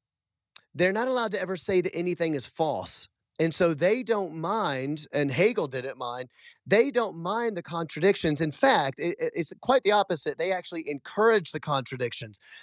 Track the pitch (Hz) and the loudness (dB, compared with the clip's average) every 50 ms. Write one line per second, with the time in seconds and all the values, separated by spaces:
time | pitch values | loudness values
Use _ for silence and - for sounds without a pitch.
0 | _ _ _ _ _ _ _ _ _ _ _ - _ _ - 139 180 190 196 214 | _ _ _ _ _ _ _ _ _ _ _ -20 _ _ 0 2 2 2 2 2
1 | 247 262 254 247 226 208 196 190 185 180 190 170 - - 190 180 160 185 - 165 | 0 0 0 0 -2 -2 -4 -4 -4 -6 -6 -6 -2 2 2 2 2 0 -2 -2
2 | 175 180 175 - 170 160 151 131 - - - - 160 151 120 92 90 - - - | -2 -2 -2 0 0 0 0 -2 -4 -6 -2 0 0 0 0 -2 -4 -6 -8 -10
3 | - - _ _ _ _ _ - 160 165 - - 180 170 156 135 170 190 226 254 | -10 -12 _ _ _ _ _ 0 0 0 2 2 2 2 4 2 2 2 2 2
4 | 220 214 220 208 190 160 156 160 160 180 214 226 196 156 135 131 135 143 156 151 | 0 0 0 0 0 -4 -4 -6 -4 -2 0 0 0 0 -2 -2 -2 -4 -4 -6
5 | 151 - - 147 147 139 127 156 190 233 226 196 165 135 135 127 123 139 - 131 | -6 -2 0 0 0 2 2 4 4 4 4 0 -2 -4 -4 -6 -6 -8 -8 -6
6 | 127 120 123 127 131 - _ _ - - - _ _ 135 190 220 254 277 277 247 | -8 -6 -6 -8 -10 -12 _ _ -20 -20 -20 _ _ 4 4 4 4 4 0 -2
7 | 226 190 160 170 165 180 214 233 233 226 208 170 - - 170 170 165 147 - 151 | -2 -2 -6 -6 -4 -4 -2 -2 -2 -2 -4 -6 -8 -6 -6 -6 -6 -6 -2 2
8 | 165 202 196 - - 160 147 135 160 151 - - 269 269 233 175 143 135 - - | 2 4 4 4 0 0 0 0 -2 -2 0 2 4 4 4 4 2 0 -2 -4
9 | 151 170 - - 160 - - 170 156 - - - - - 269 262 - 196 208 208 | -4 -4 -4 -4 -4 -4 -4 -4 -6 -6 -10 -4 0 2 2 4 4 4 4 4
10 | 190 - 175 147 - 156 135 - 170 185 185 180 170 - 180 165 - - 147 135 | 4 2 -2 -2 -2 -6 -4 -2 -2 -2 -2 -4 -6 -8 -10 -8 -6 -6 -8 -8
11 | - - - 202 214 233 226 202 156 - - 151 - 156 143 135 120 - 131 123 | -10 -6 0 4 6 6 6 4 2 -2 -8 -8 -4 -2 -2 -2 -2 -4 -6 -4
12 | 123 117 - - 117 107 104 - _ - - - | -4 -6 -6 -8 -12 -14 -16 -20 _ -20 -20 -20